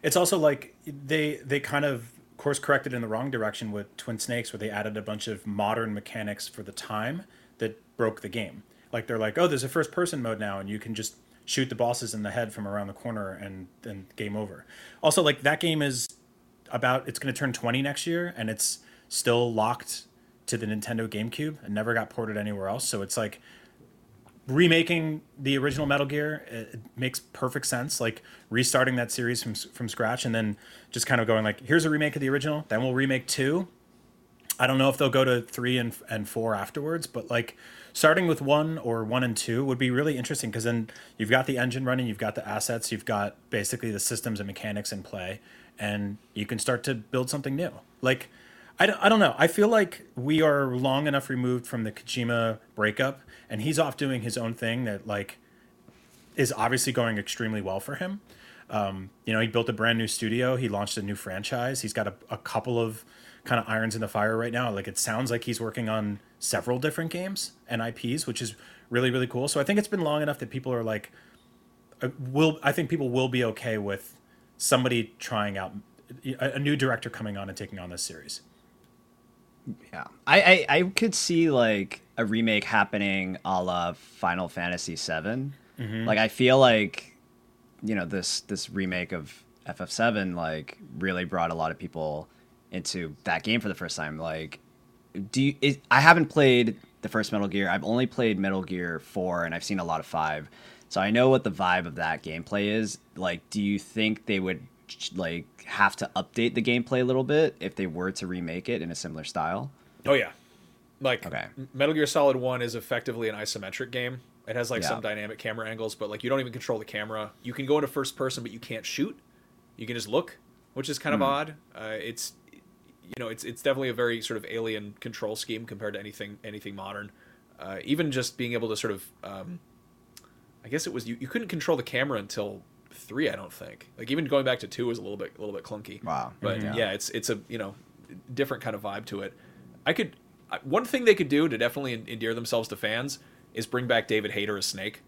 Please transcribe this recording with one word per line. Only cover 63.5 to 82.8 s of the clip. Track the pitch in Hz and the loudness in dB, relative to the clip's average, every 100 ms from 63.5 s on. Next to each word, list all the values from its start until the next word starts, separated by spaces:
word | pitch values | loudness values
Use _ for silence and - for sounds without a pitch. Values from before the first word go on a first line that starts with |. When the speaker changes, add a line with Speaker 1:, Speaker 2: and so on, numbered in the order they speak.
| 120 | 0
Speaker 1:
of | 110 | 2
irons | 110 113 | 0 0
in | 110 | -2
the | 110 | -2
fire | 107 107 113 | 0 2 0
right | 117 | 0
now. | 120 123 | 0 0
Like, | 101 98 | -2 -4
it | 95 | -4
sounds | - 110 131 | -2 -2 0
like | 117 | -2
he's | 120 117 | -2 -4
working | 113 117 113 | -4 -4 -2
on | 110 104 101 - _ | 0 -2 -6 -10 _
several | - 98 104 127 | -2 -2 0 0
different | 151 151 165 | 0 -2 -4
games | 175 185 190 - - - | -4 -6 -6 -8 -12 -6
and | 117 | -4
I | 117 | -4
Ps, | 117 120 143 143 | -4 -4 -4 -4
which | 117 | -6
is | 113 - - - - | -8 -10 -20 -20 -2
really, | 120 127 | 2 2
really | 127 127 | 2 0
cool. | 120 143 | 0 0
So | 151 | 0
I | |
think | 139 202 | 2 2
it's | 208 | 2
been | 202 | 0
long | 156 151 | 0 0
enough | 147 143 | 0 -2
that | 120 | -6
people | 131 127 | -6 -2
are | 120 | -2
like, | 113 107 - - - _ _ _ _ _ _ - | -2 -4 -6 -20 -20 _ _ _ _ _ _ -6
uh, | 131 - | -6 -6
will, | 131 135 156 156 | -4 4 4 4
I | 143 | 0
think | 143 143 | 2 0
people | 165 131 | 0 0
will | 127 131 | 2 2
be | 123 | 2
okay | 117 107 123 110 | 0 0 -4 -2
with | 101 98 - - _ _ _ _ | -2 -6 -8 -20 _ _ _ _
somebody | - 127 127 120 110 - | 4 4 6 2 0 -6
trying | - 113 104 98 | -6 -2 -2 -4
out, | 92 101 - - - 127 131 | -6 -10 -16 -20 -20 -12 -8
a, | 131 135 135 | -2 -2 0
a | |
new | 143 147 | 0 2
director | 135 117 113 | 2 0 -4
coming | - 110 98 | -8 -8 -6
on | 98 | -8
and | 92 | -10
taking | 98 98 | -10 -10
on | 90 | -10
this | 87 | -8
series. | - 80 73 - - _ _ _ _ _ _ _ _ _ _ _ - - - | -8 -8 -12 -14 -14 _ _ _ _ _ _ _ _ _ _ _ -14 -14 -12
Speaker 2:
Yeah. | 80 - - - | -12 -12 -8 6
I, | 165 180 185 - | 8 10 8 8
I, | 151 | 4
I | |
could | 180 - 226 | 4 2 0
see, | - - 170 165 | 2 2 4 6
like, | 135 117 104 95 - _ - | 6 6 4 0 -6 _ -4
a | 113 | 0
remake | 113 113 107 | 2 4 4
happening | - 110 | 4 4